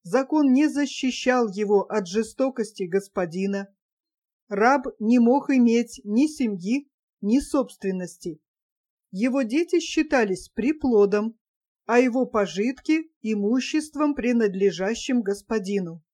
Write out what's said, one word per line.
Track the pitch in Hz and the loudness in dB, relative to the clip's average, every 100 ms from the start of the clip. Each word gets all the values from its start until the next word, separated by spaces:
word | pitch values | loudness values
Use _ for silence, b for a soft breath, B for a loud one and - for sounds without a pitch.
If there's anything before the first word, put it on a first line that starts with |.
Закон | 175 233 269 302 285 | -2 -2 0 2 4
не | 254 302 | 4 2
защищал | 262 285 - 262 - 254 254 226 | 0 -4 -4 -6 -2 0 0 -2
его | 190 208 202 | -2 2 2
от | - 214 175 | 2 -4 -2
жестокости | 208 220 - 269 254 208 - | -4 -4 -4 -4 -2 -8 -8
господина. | 185 190 196 - 180 175 196 196 196 _ _ _ _ _ _ _ _ | -4 -4 -4 -6 -6 -4 -4 -4 -8 _ _ _ _ _ _ _ _
Раб | 202 226 277 262 - | 0 2 2 -2 -4
не | 214 247 | 2 4
мог | 233 269 - | 6 4 2
иметь | 269 233 233 240 - | 4 6 4 0 -10
ни | 202 214 | -2 2
семьи, | 302 302 233 196 180 269 285 _ _ _ | 2 0 -4 -4 -2 -4 -4 _ _ _
ни | 202 254 | 0 0
собственности. | - 294 247 - 196 185 180 - 175 151 _ _ _ _ _ _ _ | 2 -2 -2 -6 -6 -6 -8 -10 -12 -12 _ _ _ _ _ _ _
Его | 190 247 269 | -4 -2 0
дети | 226 277 349 349 | 0 -2 0 -2
считались | 330 - 311 269 214 185 - | 0 -2 0 0 0 -2 -6
приплодом, | - 240 311 262 220 202 208 220 - _ _ _ _ | -4 -2 0 2 4 4 2 -2 -10 _ _ _ _
а | - 240 | 0 2
его | 254 247 | 4 0
пожитки — | 226 220 196 170 233 262 - 311 320 _ | 0 0 -2 -2 -4 -4 0 0 -2 _
имуществом, | 214 208 202 254 - 311 302 277 294 | -4 -2 0 0 0 -4 -4 -2 -2
принадлежащим | 285 233 240 214 190 196 165 190 226 - 247 | 0 0 2 0 2 0 0 -4 -4 -2 -2
господину. | 196 202 _ 220 190 202 175 165 _ | -2 -6 _ -4 -2 -4 -4 -12 _